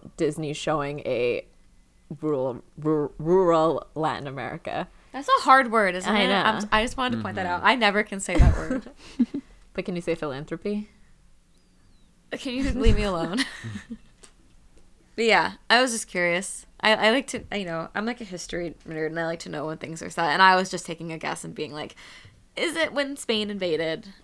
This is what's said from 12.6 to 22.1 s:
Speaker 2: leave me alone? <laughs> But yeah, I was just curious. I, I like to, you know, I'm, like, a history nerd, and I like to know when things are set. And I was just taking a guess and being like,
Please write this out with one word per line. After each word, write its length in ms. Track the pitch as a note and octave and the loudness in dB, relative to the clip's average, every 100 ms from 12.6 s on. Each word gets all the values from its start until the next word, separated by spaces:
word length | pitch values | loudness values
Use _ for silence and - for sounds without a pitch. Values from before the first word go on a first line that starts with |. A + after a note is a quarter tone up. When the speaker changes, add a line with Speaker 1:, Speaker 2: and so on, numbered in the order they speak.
| C4+ | -2
Speaker 2:
leave 240 | A#3+ A3 G#3+ | 6 8 8
me 80 | |
alone? 360 | G#3 F3 E3 G#3+ | 4 0 -2 -2
<laughs> 60 | - - - G#3 - A3+ - _ - _ _ - - - - - _ - | -4 -6 -12 -12 -12 -18 -18 _ -20 _ _ -20 -20 -20 -20 -20 _ -2
But 100 | A3+ | 4
yeah, 280 | F#3 E3+ G3 - | 4 2 -4 2
I 140 | A3+ | 4
was 120 | B3+ | 4
just 140 | A3+ - | -2 -6
curious. 600 | F3+ F3 F3 G3 - - - | -2 0 0 -2 -10 -16 -2
I, 140 | G#3+ | 2
I 160 | A3 G#3+ | 4 4
like 160 | B3+ C4+ | 2 -2
to, 140 | B3 - | -10 -8
you 140 | G3+ F3+ | -8 -6
know, 240 | E3 - G3 | -8 -6 -6
I'm, 100 | A3 | -6
like, 160 | A#3+ | -8
a 20 | |
history 520 | G#3 F3+ - E3+ E3+ - - | -12 -12 -10 -8 -8 -10 -12
nerd, 200 | D#3+ D#3 | -6 -4
and 120 | E3 | -4
I 60 | E3 | -4
like 140 | E3 | -6
to 100 | F3+ | -8
know 160 | D3+ D3+ | -8 -8
when 140 | D#3+ | -8
things 240 | - D#3+ | -10 -10
are 80 | E3+ | -8
set. 180 | E3+ E3 | -2 0
And 140 | D#3+ | 6
I 120 | F#3+ F#3 | 6 6
was 140 | F#3 | 2
just 160 | F3 - | -4 -8
taking 260 | D#3+ E3 | -10 -10
a 60 | D#3+ | -8
guess 260 | D3 D#3 | -6 -8
and 120 | E3 D#3+ | -10 -10
being 180 | D3+ | -10
like, 220 | D3+ - - - | -8 -12 -14 -20